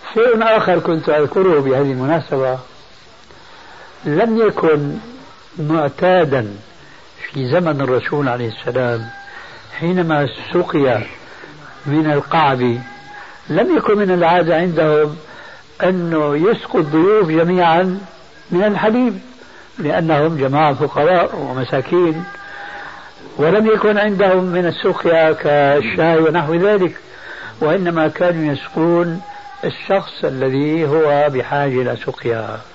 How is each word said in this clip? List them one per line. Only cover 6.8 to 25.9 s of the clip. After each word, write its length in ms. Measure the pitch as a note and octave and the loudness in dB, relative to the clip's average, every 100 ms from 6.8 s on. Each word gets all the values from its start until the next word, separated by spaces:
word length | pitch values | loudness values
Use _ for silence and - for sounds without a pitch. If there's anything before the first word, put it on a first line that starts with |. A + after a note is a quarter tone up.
| - - - - | -20 -20 -20 -18
في 280 | - C#3+ B2+ | -12 -6 0
زمن 300 | D#3+ E3+ C#3+ | 0 0 -2
الرسول 480 | C3+ B2+ - D3 C#3 | 0 0 0 -2 -2
عليه 200 | A#2+ A#2+ | -2 -6
السلام 600 | - - B2 B2 A#2 A2 - - - - - - - | -6 -4 -2 -2 -2 -6 -14 -18 -20 -20 -20 -18 -6
حينما 480 | E3 F#3 E3 D3+ C#3 - - | -2 0 0 0 -2 -6 -4
سقي 500 | F3+ F3 D#3+ C3+ A2 G#2+ - - - - - - - C#3 | -2 0 0 2 0 -4 -14 -20 -20 -20 -20 -20 -14 -4
من 260 | D3 D#3 | 0 0
القعب، 480 | D3 C#3+ E3 D3 C3 B2 A#2+ B2 - - - - - - | 0 0 2 2 2 0 -2 -8 -18 -20 -20 -20 -20 -4
لم 260 | D3+ B3 D#4 | -2 2 0
يكن 220 | - G#3 | 2 0
من 120 | G3 | 2
العادة 460 | F3+ E3 F3+ E3 D#3+ | 2 4 4 4 2
عندهم 600 | F3+ E3 D#3 D3+ D3+ D3+ - - - - - - | 0 0 2 2 2 -2 -16 -20 -20 -20 -20 -2
أنه 540 | F3+ F#3 E3+ D#3+ D3 D3 F3+ | 0 0 -2 0 0 2 2
يسقوا 300 | A3 - G#3 | 0 -2 -2
الضيوف 480 | D#3 D#3 F3+ G#3+ F3 | 0 2 4 4 2
جميعًا 720 | D#3 E3+ F3+ E3+ E3 F#3 F#3 G3 - - - - | 2 2 2 4 4 2 -2 -10 -20 -20 -20 -4
من 140 | F3 | 0
الحليب، 540 | G#3 G3 G#3+ A#3 B3+ F#3+ - - - - - - | 2 2 0 2 0 -2 -14 -20 -20 -20 -20 -8
لأنهم 580 | D#3 - E3 D3+ D3+ D#3+ | -2 0 2 2 2 0
جماعة 380 | C3+ C#3 D#3 | 0 2 2
فقراء 640 | B2+ C#3+ - D3+ F3+ F3 F#3 | 2 -2 0 2 2 0 -4
ومساكين، 880 | C#3 B2+ C3 C#3 B2+ F3 F3 D#3 F3+ - - - - - - - - - - - | -6 -6 -4 -4 0 2 2 0 -8 -14 -18 -16 -16 -14 -16 -18 -20 -20 -16 -2
ولم 300 | D3+ G3 A3 | 2 2 2
يكن 320 | A3 G#3 G#3 | 2 2 2
عندهم 460 | G#3 G3 G3 F#3 | 0 2 2 2
من 220 | F#3 F3 F3 | 2 0 -2
السقيا 680 | E3 F#3+ F3 E3+ E3 D#3+ | 0 -2 0 2 4 4
كالشاي 840 | D3+ D3+ D3 C#3 C#3+ A2+ | 2 2 2 4 2 0